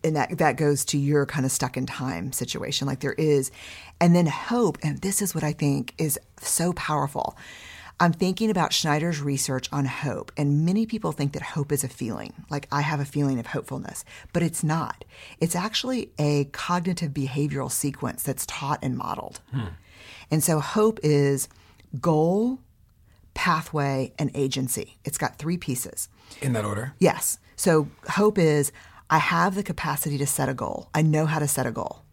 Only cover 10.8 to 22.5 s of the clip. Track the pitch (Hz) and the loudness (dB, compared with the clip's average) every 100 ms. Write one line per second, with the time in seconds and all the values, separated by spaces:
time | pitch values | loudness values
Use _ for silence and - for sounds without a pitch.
10.8 | 220 220 165 147 143 151 143 160 143 143 | 0 -2 -2 0 -2 -2 -6 -4 0 0
11.8 | 127 - 113 98 53 - - 143 - 143 | -2 -6 -6 -6 -10 -16 -8 -8 -2 -2
12.8 | 147 151 139 147 143 127 113 131 - 131 | 0 -2 -2 0 0 0 -4 -6 -6 -10
13.8 | - - - - - 175 165 - 156 160 | -10 -12 -16 -20 -6 -2 -2 0 0 0
14.8 | 143 - - - - - 165 175 202 220 | -2 -8 -14 -20 -20 -4 -2 -2 -2 -4
15.8 | 247 254 - - 147 147 143 - - 180 | -2 -4 -4 0 2 2 0 -4 -2 0
16.8 | 175 175 160 139 131 139 147 143 131 - | 0 -2 -2 -2 -2 0 0 -2 -2 -2
17.8 | 143 139 127 - - 131 - - 139 - | -2 -2 -6 -4 -4 -4 -6 -6 -4 -2
18.8 | 131 127 - - - - - 131 101 82 | -2 -2 -2 -4 -6 -14 -8 -6 -6 -10
19.8 | - - - - - 156 143 156 143 214 | -20 -20 -20 -20 -2 0 2 2 2 4
20.8 | 214 220 151 143 143 135 - - - _ | 2 4 4 6 4 2 -2 -10 -20 _
21.8 | - 131 175 156 165 196 240 | -12 -2 2 4 4 4 0